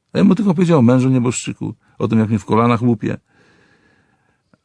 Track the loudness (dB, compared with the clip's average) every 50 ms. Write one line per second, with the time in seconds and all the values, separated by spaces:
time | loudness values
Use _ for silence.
0 | _ _ -2 0 2 2 2 2 0 -2 0 0 2 2 4 4 4 4 4 2
1 | 2 0 0 0 -2 -2 -6 -6 -10 -12 -12 -10 -10 -12 -12 _ _ _ _ -6
2 | -4 -2 0 0 0 0 -2 -4 -2 -2 0 0 2 0 0 0 0 -2 -2 -2
3 | -4 -6 -8 -8 _ _ _ _ _ _ _ _ _ _ _ _ _ _ _ _
4 | _ _ _ _ _ _ _ _ _ _ _ _